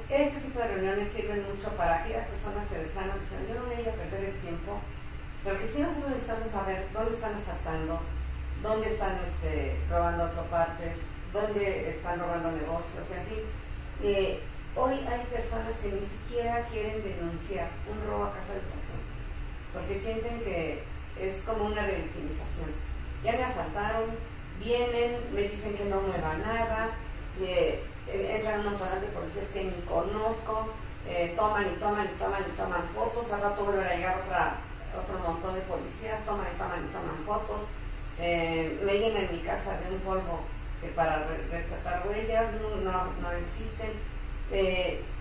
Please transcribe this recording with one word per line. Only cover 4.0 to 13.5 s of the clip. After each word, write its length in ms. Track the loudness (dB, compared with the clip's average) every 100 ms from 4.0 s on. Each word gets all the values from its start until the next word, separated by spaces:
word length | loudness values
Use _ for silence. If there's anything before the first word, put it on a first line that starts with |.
perder 240 | -2 -2 -2
el 60 | -2
tiempo", 400 | -4 -4 -2 -4 -4 -6 -6 -6 -6 -4
porque 240 | 0 0 2
sí 160 | 2
nosotros 240 | 2 2 0
necesitamos 400 | 0 0 0 0
saber 400 | 0 0 0 0 0
dónde 160 | 0
están 220 | 0 0 -2
asaltando, 640 | -2 -2 0 0 0 0 0 -2 -2 -2 -4 -2
dónde 240 | 2 2 2
están, 320 | 2 0 0
este, 560 | 0 0 0 0 0 0 4
robando 400 | 4 4 4 2
autopartes, 640 | 0 2 4 4 2 -2 -2 -4 -6 -2
dónde 640 | 0 2 2 2 2 0
están 320 | -2 -2 0
robando 320 | 0 0 0 0
negocios, 480 | 0 -2 -2 -6
en 200 | -4 -4 -4
fin. 160 | -2 -2